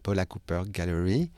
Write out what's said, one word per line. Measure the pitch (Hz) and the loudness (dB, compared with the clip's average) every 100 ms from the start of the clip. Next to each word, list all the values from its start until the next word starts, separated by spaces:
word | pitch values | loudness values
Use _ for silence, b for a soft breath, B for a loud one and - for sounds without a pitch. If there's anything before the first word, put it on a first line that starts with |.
Paula | - 98 92 | -2 0 0
Cooper | - - 87 101 | -4 -4 -2 -2
Gallery, | 95 87 85 90 123 170 | -2 0 2 2 2 0